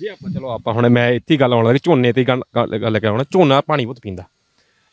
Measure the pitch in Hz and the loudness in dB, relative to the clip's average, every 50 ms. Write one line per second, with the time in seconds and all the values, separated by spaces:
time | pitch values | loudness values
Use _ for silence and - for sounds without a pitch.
0 | 175 214 185 - - 190 - 135 131 127 117 110 - 120 107 117 120 120 120 120 | -14 -14 -14 -12 -10 -8 -8 -8 -6 -8 -8 -6 -4 -2 0 2 4 4 4 4
1 | 120 120 123 117 - - 160 135 135 120 123 117 113 113 127 139 - 175 165 131 | 2 2 0 -2 0 0 0 2 2 2 2 2 2 2 2 2 2 2 2 2
2 | 123 123 110 131 127 127 127 127 - _ - 120 117 - - 110 110 113 107 107 | 2 2 2 0 0 0 0 -4 -4 _ -4 -4 -2 -2 -4 -4 -4 -2 -2 -2
3 | 104 107 104 117 143 - - 185 175 143 135 143 - - 156 143 120 113 131 - | -2 -2 -2 -2 -4 -2 2 2 4 4 4 2 0 -2 -4 -4 -4 -6 -10 -12
4 | - 104 92 90 87 _ _ _ _ _ _ _ _ _ _ _ _ _ | -12 -12 -12 -12 -14 _ _ _ _ _ _ _ _ _ _ _ _ _